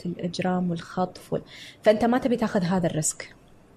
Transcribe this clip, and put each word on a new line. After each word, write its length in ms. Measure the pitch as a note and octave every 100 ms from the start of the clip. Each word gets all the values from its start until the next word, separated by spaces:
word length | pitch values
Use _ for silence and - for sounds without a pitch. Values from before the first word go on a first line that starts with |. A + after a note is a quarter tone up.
| F3
الإجرام 640 | E3+ F3 F3 F3+ F3+ F3+
والخطف 640 | E3+ - - F#3 - -
وال-، 100 | D#3+ - - - -
فأنت 220 | - A3 A#3
ما 120 | B3
تبي 180 | C4 A#3
تاخذ 280 | G#3+ G#3+
هذا 240 | F3 F#3 E3+
الريسك. 480 | D#3 D#3 - - - - - -